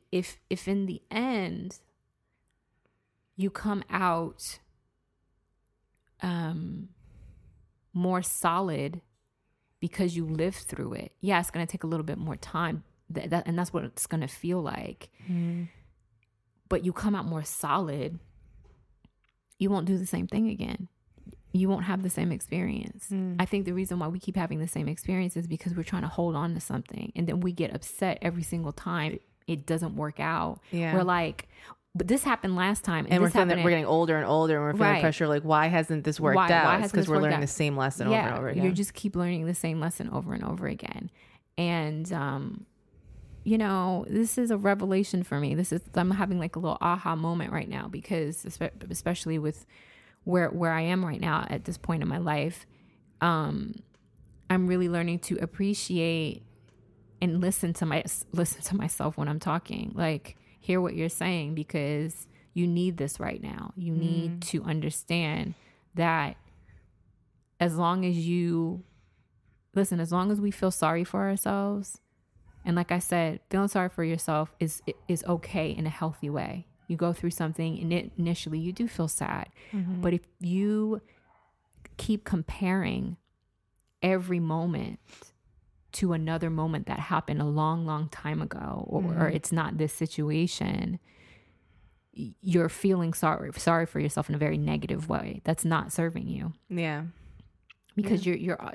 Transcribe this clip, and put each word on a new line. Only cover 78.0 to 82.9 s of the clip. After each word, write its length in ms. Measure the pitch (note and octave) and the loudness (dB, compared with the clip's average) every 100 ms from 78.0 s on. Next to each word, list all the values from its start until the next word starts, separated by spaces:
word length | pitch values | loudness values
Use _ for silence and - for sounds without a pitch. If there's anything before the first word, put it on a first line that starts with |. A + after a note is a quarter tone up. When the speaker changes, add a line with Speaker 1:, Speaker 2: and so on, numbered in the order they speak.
| - - | -2 -2
Speaker 1:
initially 400 | E3+ E3+ D#3 D#3 | 0 0 -2 -4
you 140 | E3+ | -4
do 160 | F#3 A#3 | -2 -4
feel 200 | - D#3+ | 0 -2
sad. 400 | - - - - - - | 0 -2 -2 -6 -14 -8
Speaker 2:
Mm-hmm. 280 | G#3 F3+ F3+ | -4 -2 0
Speaker 1:
But 140 | F3+ | 2
if 80 | F3 - - | 2 -2 -6
you 600 | F3 F#3 G#3 G#3+ G#3+ G#3+ - _ _ _ _ _ _ _ - - | -2 2 2 2 0 -2 -8 _ _ _ _ _ _ _ -20 -8
keep 280 | - G#3+ | 0 0
comparing 920 | - F3 - - F#3 F#3+ - | 2 -2 -2 -2 0 2 0